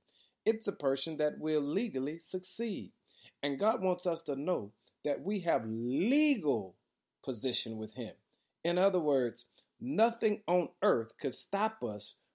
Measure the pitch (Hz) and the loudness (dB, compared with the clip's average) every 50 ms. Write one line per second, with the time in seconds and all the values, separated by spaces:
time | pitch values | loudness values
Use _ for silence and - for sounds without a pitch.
0 | _ _ _ _ _ _ _ _ - 214 226 220 - 202 - - 147 135 139 135 | _ _ _ _ _ _ _ _ 0 0 0 0 0 -6 -4 0 0 0 2 0
1 | - 165 160 147 151 151 - 139 151 156 156 151 139 143 156 202 247 214 127 131 | -2 -4 -2 0 0 0 0 -2 -2 0 2 2 2 2 0 0 0 -2 -2 -2
2 | 131 147 160 165 - - - 185 185 - - - 233 226 190 135 95 - - _ | -2 -2 -4 -6 -8 -6 -6 -6 -6 -6 -6 -4 -4 -4 -4 -4 -6 -10 -14 _
3 | _ _ _ _ - - _ _ - 147 139 135 196 220 254 226 185 185 180 175 | _ _ _ _ -20 -20 _ _ -4 -2 0 2 2 2 2 2 2 0 0 0
4 | - 180 165 151 - - 139 135 147 170 180 135 104 104 - _ _ _ _ _ | 0 -2 -2 -2 -2 -4 -4 -2 0 -2 -2 -2 -2 -6 -12 _ _ _ _ _
5 | - 147 139 - 139 185 214 190 165 170 151 131 113 110 110 113 117 123 131 147 | -4 -2 -2 -2 -2 -4 -4 -2 0 0 0 0 0 -2 -4 -2 -2 0 0 2
6 | 185 233 269 294 311 302 277 208 156 147 127 110 95 92 - _ _ _ _ _ | 2 4 4 4 6 4 4 2 2 0 0 0 -2 -6 -12 _ _ _ _ _
7 | _ _ _ _ - 131 123 107 135 127 117 - - 117 113 110 110 107 - 127 | _ _ _ _ -6 -6 -4 -2 -2 -2 -2 -2 -2 -4 -6 -6 -8 -8 -8 -8
8 | 117 101 - _ _ _ _ _ _ _ _ _ - 170 175 180 190 196 180 180 | -8 -8 -8 _ _ _ _ _ _ _ _ _ -2 0 2 4 4 4 4 2
9 | 156 151 139 131 123 120 - - - _ _ _ _ _ _ - 113 127 147 185 | 2 2 2 2 2 0 -2 -6 -14 _ _ _ _ _ _ -10 -6 -2 2 4
10 | 226 233 226 - 233 214 202 - - - 180 180 165 - - - - 214 151 117 | 4 4 2 2 0 0 0 0 0 2 2 2 2 0 -2 0 2 4 4 4
11 | 113 - - - - 131 117 - - - - 196 214 220 220 - 123 110 104 104 | 0 -4 -6 -6 -4 -4 -4 -6 -8 -4 -2 0 0 0 -2 -2 -6 -4 -4 -6
12 | - - - _ _ _ _ | -8 -12 -16 _ _ _ _